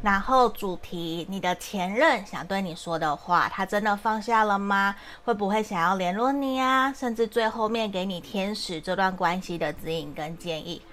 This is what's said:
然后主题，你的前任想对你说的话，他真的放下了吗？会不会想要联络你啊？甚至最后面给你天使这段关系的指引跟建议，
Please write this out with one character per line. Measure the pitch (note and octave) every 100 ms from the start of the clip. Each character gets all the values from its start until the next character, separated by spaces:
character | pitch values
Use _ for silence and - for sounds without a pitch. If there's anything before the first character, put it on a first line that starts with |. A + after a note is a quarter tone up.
然 | G#3 G3
后 | G3 C4 A#3+
主 | - G3+ F3
题， | - F3 E3+ E3 E3
你 | F#3+
的 | F3+ F3+
前 | - G3+ F3+
任 | G#3 D#4+ B3 G3
想 | D#3+ D#3+
对 | G3
你 | F#3+ D#3+
说 | - E3
的 | D#3 C#3+
话， | - F3 A#2+
他 | - F#3+
真 | G#3
的 | G#3+ G3+
放 | A3+ A3
下 | G#3 A3
了 | G#3+ G3
吗？ | G3+ G3 G3 G3+ - -
会 | -
不 | A#3 G3
会 | G#3+
想 | G#3+ F#3+
要 | E3+ G3
联 | F3+ F#3+
络 | B3
你 | C#4 C4+ C4
啊？ | C4 C4 C4+
甚 | C4+ B3+ A3+
至 | A3+
最 | A#3 A3
后 | A3 G#3+
面 | A3+ G#3+
给 | F#3+ F#3+
你 | F3
天 | - G3+ F#3+
使 | G#3+ - E3+
这 | D3+ F#3
段 | F#3+ F#3
关 | F3 F3+
系 | F#3 E3+
的 | D#3+
指 | D#3 D#3+
引 | E3 D3
跟 | C#3+ D3+ E3
建 | F3 D#3+ D#3
议， | D#3 -